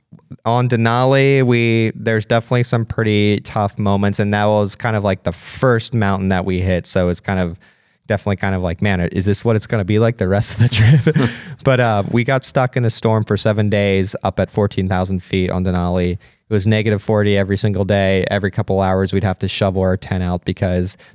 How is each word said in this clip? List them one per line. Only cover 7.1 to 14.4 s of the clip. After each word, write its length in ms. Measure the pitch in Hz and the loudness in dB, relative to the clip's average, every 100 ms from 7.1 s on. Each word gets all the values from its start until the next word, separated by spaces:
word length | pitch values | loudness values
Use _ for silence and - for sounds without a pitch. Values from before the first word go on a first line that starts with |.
| 87 | -2
kind 180 | - 95 | -2 -2
of, 180 | 87 82 _ _ _ _ - | -2 -6 _ _ _ _ -6
definitely 280 | 104 - 98 | -4 -4 -4
kind 160 | 98 | -2
of 80 | 95 | -2
like, 200 | 90 85 | -4 -2
"Man, 180 | 104 95 | -2 0
is 260 | 87 92 95 | -2 -2 -2
this 180 | 98 | -2
what 120 | 117 110 | 0 -2
it's 100 | - | -2
gonna 160 | 113 92 | -2 0
be 120 | 107 | 2
like 180 | 117 117 | 2 0
the 100 | 92 | 0
rest 260 | 98 107 | 0 0
of 60 | - | 0
the 100 | 117 | 0
trip?" 600 | 101 107 147 160 151 120 - - | 4 4 4 4 2 0 -2 -14
<laughs> 180 | 143 | -6
But, 160 | - 127 | 0 2
uh, 240 | 120 104 92 | 2 0 0
we 120 | 117 | 0
got 220 | 120 135 - | 0 -2 -2
stuck 320 | - 127 - | 0 0 0
in 80 | 117 | -2
a 40 | |
storm 340 | - 113 110 | 0 0 0
for 140 | 107 104 | 0 0
seven 320 | 110 107 104 | 0 0 0
days 460 | 104 101 95 95 - | 2 2 2 0 -2
up 160 | 98 | -4
at 120 | - | -2